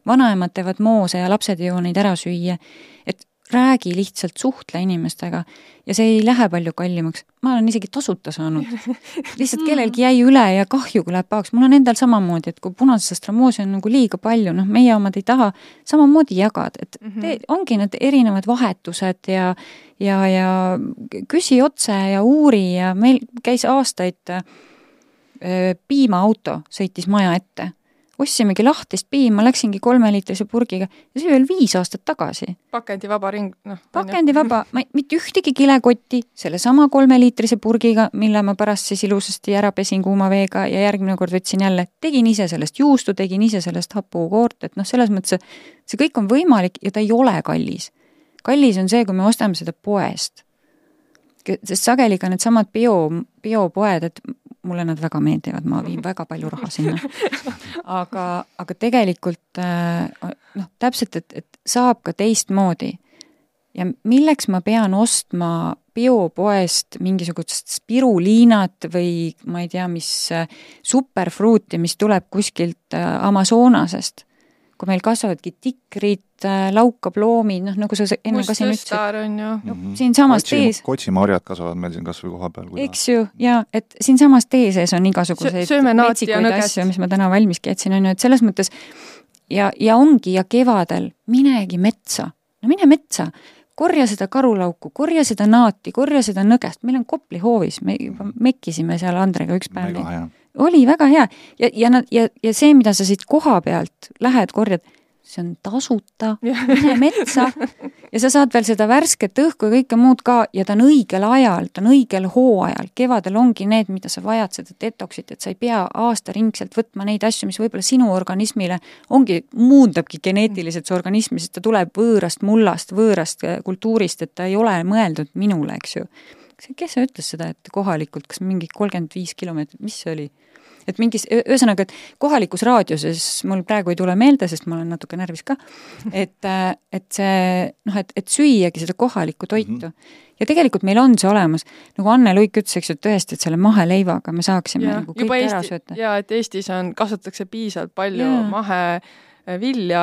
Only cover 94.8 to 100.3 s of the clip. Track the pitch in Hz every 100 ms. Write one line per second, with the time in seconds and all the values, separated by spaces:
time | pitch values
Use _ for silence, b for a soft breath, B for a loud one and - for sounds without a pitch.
94.8 | - - 311 330 277 214 208 233 233 -
95.8 | - - 285 294 214 190 202 247 - -
96.8 | 240 254 240 311 - 175 214 233 170 -
97.8 | 190 202 - - 202 240 247 254 - 160
98.8 | 165 170 180 175 190 170 170 180 - 185
99.8 | 180 175 165 170 170